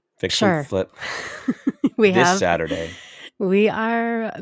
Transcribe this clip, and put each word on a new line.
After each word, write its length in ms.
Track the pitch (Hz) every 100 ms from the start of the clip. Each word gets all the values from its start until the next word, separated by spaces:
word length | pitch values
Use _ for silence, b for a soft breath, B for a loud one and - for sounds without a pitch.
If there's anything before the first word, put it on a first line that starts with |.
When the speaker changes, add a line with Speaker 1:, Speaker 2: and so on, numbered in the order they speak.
| _ _
Speaker 1:
Fix 160 | 185
Speaker 2:
sure. 240 | - 208 165
Speaker 1:
and 80 | 139
flip. 240 | 95 92 - B B B B
Speaker 2:
<laughs> 520 | B - - - 262 -
We 140 | 214
Speaker 1:
This 180 | 185 175
Speaker 2:
have 100 | 190
Speaker 1:
Saturday. 520 | 90 85 80 - 82 87 B B B _
Speaker 2:
We 320 | 185 196 214
are 640 | - 220 233 233 233 220 -